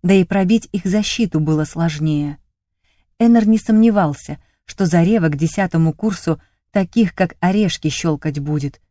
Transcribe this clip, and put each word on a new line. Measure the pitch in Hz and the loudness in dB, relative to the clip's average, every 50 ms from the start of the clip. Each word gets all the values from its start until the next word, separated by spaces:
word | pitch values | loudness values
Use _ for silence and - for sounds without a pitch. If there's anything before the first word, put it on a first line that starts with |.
| - | 2
да | 175 196 | 4 4
и | 190 185 | 4 2
пробить | - 190 196 190 180 226 226 - - | 2 0 -2 0 2 0 0 -2 -4
их | - 196 - | -10 -6 -4
защиту | 190 180 214 208 - - - 233 190 - 156 | -2 -2 -2 -2 -4 -4 -4 -4 -2 -2 -2
было | 151 156 156 151 151 | 0 0 0 -2 -2
сложнее. | 147 - 165 165 165 151 147 156 156 151 147 147 147 143 - _ _ _ _ _ _ _ _ _ _ _ _ _ _ _ | -4 -4 -2 -2 -2 -2 -2 -2 -2 -2 -2 -4 -6 -8 -12 _ _ _ _ _ _ _ _ _ _ _ _ _ _ _
Эннер | _ 233 233 233 233 220 | _ 4 4 4 4 4
не | 208 220 | 4 2
сомневался, | 220 - - 220 214 220 233 208 208 180 151 143 - - - 147 - _ _ _ _ _ | 2 2 2 2 4 4 4 4 2 0 0 -2 -6 -12 -16 -16 -16 _ _ _ _ _
что | - - - 196 | -20 -6 -2 -2
Зарева | 170 165 175 170 185 220 220 170 160 | 2 2 2 4 4 2 2 2 0
к | 143 | 0
десятому | 139 160 160 - - 196 180 - 165 160 160 156 | 0 -2 -2 -2 -2 -4 -2 0 0 0 0 -2
курсу | _ - 220 196 - - - 160 - _ _ _ _ _ _ | _ -4 -4 -4 -4 -4 -4 -4 -4 _ _ _ _ _ _
таких, | _ 202 190 180 - 233 226 175 - | _ -4 -4 -2 0 0 0 0 0
как | - 185 175 - _ | -2 -4 -4 -2 _
орешки, | - 180 196 208 214 175 - - - | -2 0 0 0 0 -2 -2 -4 -6
щёлкать | 151 135 - - 170 151 143 - 156 143 | -6 -6 -4 -4 -4 -4 -2 -4 -6 -6
будет. | 147 139 147 151 151 139 143 - _ _ _ | -6 -6 -4 -4 -4 -4 -6 -10 _ _ _